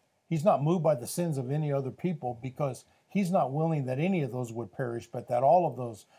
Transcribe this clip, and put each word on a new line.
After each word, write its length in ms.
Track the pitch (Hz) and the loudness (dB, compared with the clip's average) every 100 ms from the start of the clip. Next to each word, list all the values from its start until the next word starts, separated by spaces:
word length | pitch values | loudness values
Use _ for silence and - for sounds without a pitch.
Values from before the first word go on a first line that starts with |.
| _ _ - | _ _ -4
He's 160 | 160 | 0
not 180 | 196 135 | 4 4
moved 200 | 147 180 | 2 2
by 140 | 156 131 | 2 0
the 100 | 117 | -2
sins 320 | - 170 135 | -4 -2 -2
of 120 | 123 | -2
any 220 | 151 147 | -2 0
other 200 | 139 127 | -2 -4
people 460 | - 180 156 123 117 | -4 -4 -4 -6 -8
because 420 | 127 139 139 - - _ _ | -10 -4 -4 -6 -16 _ _
he's 220 | 196 175 | -2 2
not 220 | 185 131 | 2 2
willing 340 | 143 165 151 127 | 0 0 0 -2
that 140 | 131 | 0
any 220 | 185 180 | 0 0
of 100 | 131 | 0
those 200 | 127 117 | -4 -6
would 200 | 113 107 | -6 -8
perish, 360 | - 123 117 - | -6 -4 -6 -8
but 180 | 123 107 | -10 -2
that 160 | 123 | 2
all 220 | 135 180 160 | 6 6 4
of 100 | 123 | -2
those 280 | 120 - - | -8 -10 -18